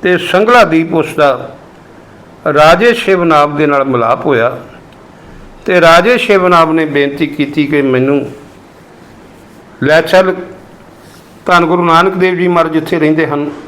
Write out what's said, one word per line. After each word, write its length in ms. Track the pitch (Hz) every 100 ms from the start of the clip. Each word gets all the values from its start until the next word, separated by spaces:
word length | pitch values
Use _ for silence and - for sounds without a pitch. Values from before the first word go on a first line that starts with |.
ਤੇ 140 | 175 180
ਸੰਗਲਾ 420 | - 180 220 247
ਦੀਪ 300 | 196 160 165
ਉਸ 180 | 170 151
ਦਾ 360 | - 143 123 - - - - - - - - - - -
ਰਾਜੇ 380 | 143 151 175 233
ਸ਼ਿਵਨਾਮ 640 | 233 - 190 170 151 147 147
ਦੇ 100 | 151
ਨਾਲ 180 | 143
ਮਿਲਾਪ 400 | 135 123 113 127 -
ਹੋਇਆ। 300 | 127 117 - - - - - - - - - - -
ਤੇ 160 | - 180
ਰਾਜੇ 360 | 165 170 190 247
ਸ਼ਿਵਨਾਮ 540 | 240 202 180 175 160
ਨੇ 120 | 160 156
ਬੇਨਤੀ 400 | 143 139 139 151
ਕੀਤੀ 400 | - 143 156 143
ਕਿ 160 | 147
ਮੈਨੂੰ 380 | 139 127 131 143 127 - - - - - - - - - - - - - - -
ਲੈ 180 | 131 156
ਚੱਲ, 340 | 160 185 190 - - - - - - - - - - - -
ਧੰਨ 200 | 175 170
ਗੁਰੂ 180 | 175
ਨਾਨਕ 300 | 175 165 185
ਦੇਵ 200 | 190 185
ਜੀ 140 | 180 175
ਮਹਾਰਾਜ 240 | 175 160
ਜਿੱਥੇ 260 | 156 156 170
ਰਹਿੰਦੇ 280 | 151 156 156
ਹਨ 240 | 147 147 -